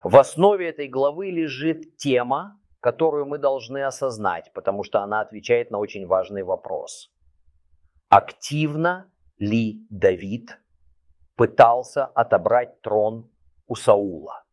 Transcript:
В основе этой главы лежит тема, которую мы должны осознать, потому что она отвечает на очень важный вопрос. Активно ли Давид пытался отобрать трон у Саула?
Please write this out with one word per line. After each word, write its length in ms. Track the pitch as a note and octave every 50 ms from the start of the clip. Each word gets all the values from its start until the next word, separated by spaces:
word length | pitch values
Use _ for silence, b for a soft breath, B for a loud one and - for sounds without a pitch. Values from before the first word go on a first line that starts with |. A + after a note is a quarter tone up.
| _
В 140 | F2 G2
основе 540 | C3+ C3+ C3 - D3+ F3 G3+ G#3 F#3+ F3+ E3+
этой 180 | D#3 - D3 C3+
главы 420 | B2 C3 C3+ C#3+ D3 E3 G3 G3
лежит 680 | F3+ E3 D#3+ D3+ C3 C3 C#3+ D#3+ D#3+ D#3 D#3+ - _ _
тема, 600 | - C#3+ C3 B2 A#2+ B2 C3+ D3 F3 G3+ G#3 _ _ _ _ _
которую 460 | - B2 A#2 B2 D#3+ D#3+ D3 D3 C#3+
мы 100 | C#3 C#3+
должны 480 | D3 C#3+ C#3 C3+ C3+ A#2 A#2 C3 C#3 C#3
осознать, 680 | C3+ B2+ - C#3+ C3 A#2 G#2+ G#2+ G2 F2 E2+ - - _
потому 280 | - - - G2 G2+ G2
что 200 | - - G#2+ G2+
она 180 | G2+ G#2 G#2+
отвечает 500 | G#2+ - - G#2 G2+ - A#2+ A#2+ A#2+ -
на 80 | A2 G#2
очень 280 | G#2+ G2+ - G#2 F#2+
важный 360 | F2 F#2 F#2 F#2 F#2 G2+ G2 F#2+
вопрос. 720 | F2+ F#2 F2 _ - E2+ C#2+ - - - - - _ _ _ _ _ _ _ _ _ _ _ _ _ _ _ _ _ _ _ _ _
Активно 1040 | - G2+ - - - _ - - C#3+ D3+ D#3 D3+ D3 D#3 E3 F3 F3+ F#3 F#3 _ _ _ _ _ _
ли 500 | _ G#2 G#2 G#2+ A#2 A2+ A2 G#2+ A2 - _
Давид 680 | G#2 F#2+ F#2 G2 F#2 F2+ F#2+ F#2+ G#2 A#2+ A#2 - - _ _ _ _ _ _ _ _ _ _ _ _ _ _ _ _
пытался 680 | - A#2 G#2+ - - C3 A2+ A#2+ B2 B2+ - - D3 C3
отобрать 760 | - _ - A#2 - - F#2+ F2 G#2+ A#2 B2 B2 A#2+ - _
трон 500 | _ - G#2 G#2+ G#2+ G#2+ A2+ A#2 A2+ _ _ _ _ _ _ _ _
у 80 | _ A#2+
Саула? 680 | A2+ - - G#2+ G2+ G2+ G2 F2+ D#2 D2+ D2+ - - _ _